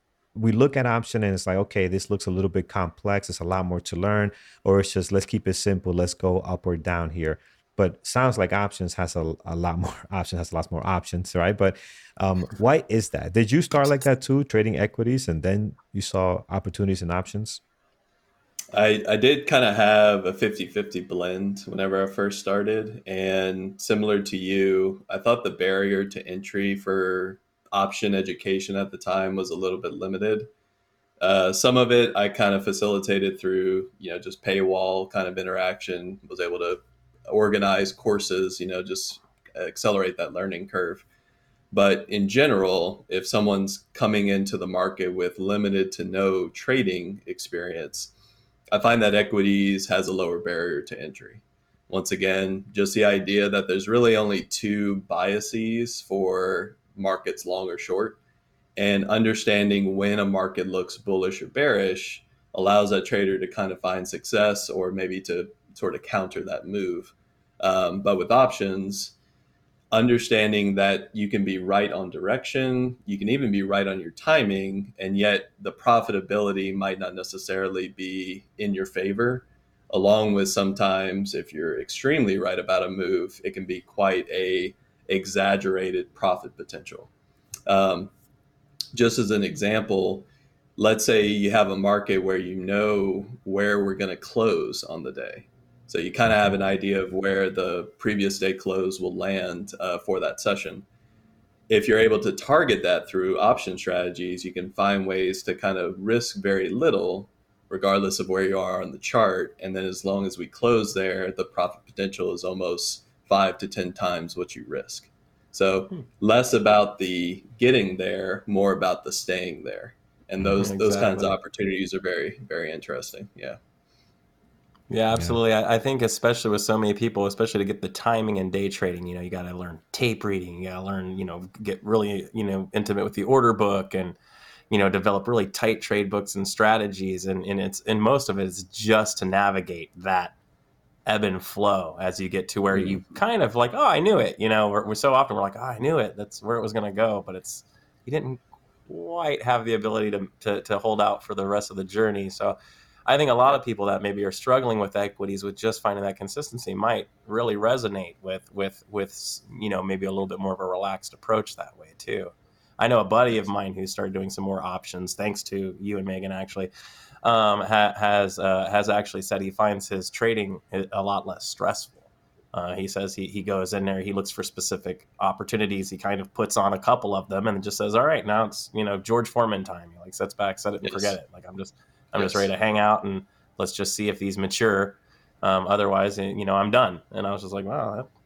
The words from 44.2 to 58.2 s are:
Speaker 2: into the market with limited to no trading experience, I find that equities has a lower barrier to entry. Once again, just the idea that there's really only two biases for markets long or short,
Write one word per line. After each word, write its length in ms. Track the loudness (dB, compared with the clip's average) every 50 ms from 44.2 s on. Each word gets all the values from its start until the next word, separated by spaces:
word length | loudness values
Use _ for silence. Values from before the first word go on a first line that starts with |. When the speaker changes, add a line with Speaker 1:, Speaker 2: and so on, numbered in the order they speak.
| 2 2
Speaker 2:
into 280 | 2 2 0 -2 -4
the 100 | -6 -6
market 420 | -4 -2 0 0 0 -2 -2 -4 -2 -2
with 240 | -2 -2 -4 -4 -4
limited 540 | -2 -2 0 0 2 2 2 2 0 0 -2
to 120 | -6 -8
no 440 | -4 -2 0 2 2 2 0 -2 -4
trading 720 | -6 -6 -2 0 0 2 2 0 -2 -4 -6 -8 -10 -12 -12
experience, 840 | -12 -12 -12 -10 -10 -8 -8 -8 -6 -8 -8 -10 -10 -10 -12 -12 -14 _ _ _ _ _ _ _ _ _ _ _ -2 -2
I 60 | 2
find 220 | 4 4 4 6 4
that 120 | 4 4
equities 760 | 4 2 2 2 2 4 4 4 4 4 2 2 0 0 0
has 200 | 0 0 0 0
a 40 | -2
lower 260 | -2 -2 -2 -2 -4
barrier 440 | -4 -4 -4 -2 -2 -2 -4 -4 -6
to 180 | -8 -12 -12
entry. 420 | -12 -12 -14 -16 -20 -20 -20 -20 _ _ _ _ _ _ _ _ _ -6
Once 220 | -4 -4 -2 -2 -2
again, 520 | 0 0 0 2 0 0 -2 -4 -6 -8 -6 0
just 220 | 0 0 2 4
the 100 | 4 4
idea 440 | 6 4 4 0 0 2 2 2 2
that 200 | 2 0 0 0
there's 200 | -2 -2 0 2
really 280 | 4 4 6 6 6
only 260 | 4 4 2 0 -2 -2
two 540 | -6 -8 -4 -2 -2 0 0 0 0 -2 -4 -4 -6
biases 920 | -4 -2 0 0 -2 -2 -4 -4 -6 -4 -4 -2 -2 -2 -4 -4 -8 -12
for 760 | -8 -6 -2 -2 0 0 0 0 0 -2 -2 -4 -6 -8 -14 _ _ _ _
markets 500 | -6 -4 -2 -2 -2 -4 -6 -8 -6 -6
long 220 | -6 -4 -4 -4 -6
or 100 | -8 -8
short, 400 | -6 -4 -2 -2 -2 -4 -6 _